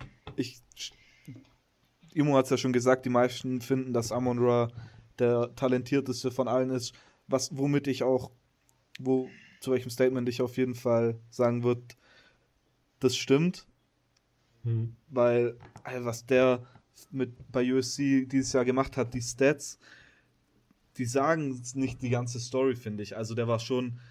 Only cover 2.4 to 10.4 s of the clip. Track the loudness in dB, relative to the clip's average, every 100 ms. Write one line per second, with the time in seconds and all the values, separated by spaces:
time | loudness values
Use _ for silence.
2.4 | 4 0 2 2 4 2 2 2 2 0
3.4 | -6 -6 -2 -2 0 -2 -2 -2 0 2
4.4 | 2 2 0 -6 -18 -20 -18 0 2 2
5.4 | 0 -2 0 0 0 0 0 -4 -4 -2
6.4 | 0 0 0 -2 -6 -12 _ _ -4 -2
7.4 | -2 -2 0 2 0 0 2 2 0 -12
8.4 | _ _ _ _ _ -6 0 0 0 -10
9.4 | -20 _ -2 -2 -2 2 2 2 -2 -2